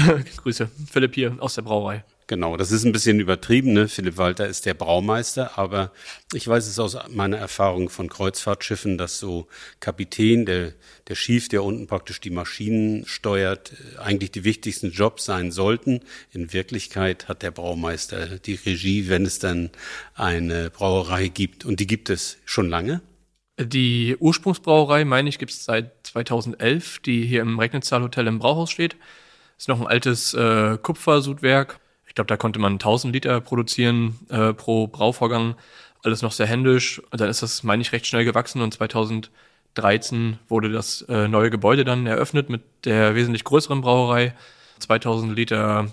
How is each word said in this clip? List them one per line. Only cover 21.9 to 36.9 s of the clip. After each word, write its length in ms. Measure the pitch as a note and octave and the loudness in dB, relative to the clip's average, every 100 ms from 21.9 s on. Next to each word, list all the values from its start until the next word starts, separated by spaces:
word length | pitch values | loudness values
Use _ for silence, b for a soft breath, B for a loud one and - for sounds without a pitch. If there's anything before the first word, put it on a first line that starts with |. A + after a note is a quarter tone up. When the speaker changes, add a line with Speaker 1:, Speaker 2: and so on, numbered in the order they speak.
| A2 - | -2 -2
Speaker 2:
es 260 | F#2 - - - | -4 -4 -10 -6
schon 240 | - F#2 | -2 0
lange? 320 | E2+ G2 F3 - _ _ _ _ - | 0 -2 -4 -8 _ _ _ _ -8
Speaker 1:
Die 560 | A#2+ C3 B2+ A#2+ A#2 B2+ | -4 0 2 2 0 2
Ursprungsbrauerei, 840 | D#3 E3 - F3+ - D#3 C#3+ D3 | 2 2 0 -2 4 4 6 4
meine 260 | D3 B2+ C#3+ | 4 2 2
ich, 100 | C#3 | -2
gibt's 260 | A#2 - - | -8 -10 -2
seit 400 | A2+ A#2 _ - | -2 -2 _ -10
zweitausendelf, 960 | - A#2 A#2 A2+ - A2 D3+ - - | -6 -2 -2 -2 -2 0 0 -2 -10
die 260 | - A#2+ A#2 | -2 -2 0
hier 160 | B2 | 0
im 160 | A2+ A2+ | 0 0
Regnitztal 460 | A2+ C#3 - B2 | 0 -2 -2 0
Hotel 240 | A#2+ B2+ A2+ | -2 -2 -2
im 100 | A2 | 2
Brauhaus 320 | A#2 D3+ E3 | 2 2 -2
steht. 280 | - E3+ - b b b b b b | -2 -4 -4 b b b b b b
Ist 100 | - | -4
noch 140 | B2 | -2
ein 60 | A#2+ | 2
altes, 480 | A#2+ C3 A#2+ - A#2+ | 0 2 0 0 0
äh, 420 | A#2 A2 G#2+ A2 | 2 4 2 0
Kupfersudwerk. 1000 | - E3 - D3 C#3 C#3 C3+ C3+ C3+ - _ _ _ | -4 -2 4 4 2 -2 4 4 2 -6 _ _ _
Ich 80 | - | -4
glaub, 120 | G#2 | -2
da 100 | G#2+ | 0
konnte 220 | A#2 G#2+ | 0 0
man 200 | G2+ G2 | 0 2
tausend 340 | G#2+ A2+ C3 | 2 2 2
Liter 260 | B2 C3+ B2 | -2 0 -2
produzieren, 800 | A#2+ B2 A2+ - A#2+ A#2+ A#2 A2+ - | 0 -2 0 2 2 4 0 -4 -6
äh, 240 | A#2 A2 | 0 2
pro 340 | A2 - A2+ G#2+ | 0 0 0 0
Brauvorgang. 680 | - A2 A#2+ A#2 A#2 A2+ A#2 B B B B | 0 0 2 0 0 -2 -4 B B B B
Alles 200 | A2+ A2 | -2 0
noch 100 | A2+ | 0
sehr 160 | - G#2+ | 0 0
händisch. 520 | A#2 C3 B2+ - | 2 4 4 2